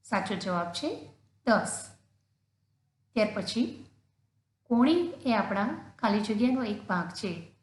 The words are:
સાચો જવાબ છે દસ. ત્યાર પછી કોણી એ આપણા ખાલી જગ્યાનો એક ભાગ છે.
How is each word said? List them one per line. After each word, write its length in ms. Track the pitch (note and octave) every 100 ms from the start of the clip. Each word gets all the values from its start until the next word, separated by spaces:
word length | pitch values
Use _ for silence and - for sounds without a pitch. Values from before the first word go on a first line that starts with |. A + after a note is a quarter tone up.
સાચો 320 | - G#3 - F#3+
જવાબ 360 | F#3+ F3 E3+
છે 380 | - D4 A#4 - - _ _ -
દસ. 480 | G#3 - - - - _ _ _ _ _ _ _ _ _ _ _
ત્યાર 140 | A#3 G#3
પછી 520 | G#3 F3+ A3+ C4+ - - _ _ _ _ _ _ _
કોણી 500 | _ A#3+ C4 F4 E4+ - C4
એ 80 |
આપણા 600 | A3 F#3+ G3 A3 D#4+ - -
ખાલી 200 | A3 G#3
જગ્યાનો 440 | G#3+ G#3 B3 C4
એક 240 | A3+ G#3 -
ભાગ 220 | F3+ E3+
છે. 440 | - G3 E3+ - _